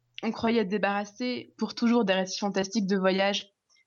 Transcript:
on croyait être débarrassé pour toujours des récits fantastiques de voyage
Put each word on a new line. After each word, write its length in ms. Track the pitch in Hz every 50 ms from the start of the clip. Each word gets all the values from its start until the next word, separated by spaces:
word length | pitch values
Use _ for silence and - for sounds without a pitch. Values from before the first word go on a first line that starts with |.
| _ _ - - -
on 80 | 220 214
croyait 300 | - - 226 233 233 214
être 60 | 180
débarrassé 840 | 202 202 185 196 202 202 208 208 - - 247 247 247 - - - _
pour 180 | - 220 214 -
toujours 300 | - 240 226 240 240 226
des 100 | 190 185
récits 260 | 190 185 185 185 -
fantastiques 480 | 214 202 185 196 190 190 - 226 196 180
de 80 | 202
voyage 560 | 196 185 190 185 190 196 202 202 196 - - _ _ _ _ _ _ _